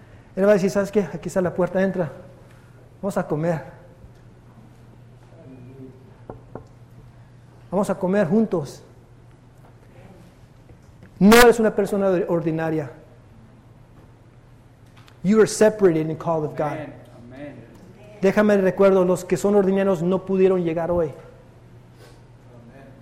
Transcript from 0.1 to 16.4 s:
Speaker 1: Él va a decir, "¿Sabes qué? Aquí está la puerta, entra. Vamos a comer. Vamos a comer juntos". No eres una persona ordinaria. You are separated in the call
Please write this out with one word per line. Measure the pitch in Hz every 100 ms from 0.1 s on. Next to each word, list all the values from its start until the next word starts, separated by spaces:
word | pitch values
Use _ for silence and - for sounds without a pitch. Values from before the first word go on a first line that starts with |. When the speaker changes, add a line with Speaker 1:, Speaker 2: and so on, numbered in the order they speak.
| - -
Speaker 1:
Él | 185
va | 202
a |
decir, | 202 190
"¿Sabes | 202 196
qué? | 214
Aquí | 185 160 180
está | 190
la | 175
puerta, | 185 175 185
entra. | 190 180 156 - - - - - - - - -
Vamos | 196 196
a | 175
comer. | 151 170 156 - - - - - - - - - - - - - - - - - - 131 127 123 135 131 - - - - - - - - - - - - - - - - - -
Vamos | 185 196
a |
comer | 185 180 202 160
juntos". | 214 220 175 139 - - - - - - - - - - - - - - 180 - - - - - - - - - -
No | 196 233
eres | 240 226
una | 214
persona | 214 196 202 196 180 -
ordinaria. | 170 160 160 160 156 131 - - - - - - - - - - - - - - - - - - - - - - -
You | 180 220
are | 190
separated | - 214 214 190 160
in | 156
the | 156
call | 175 160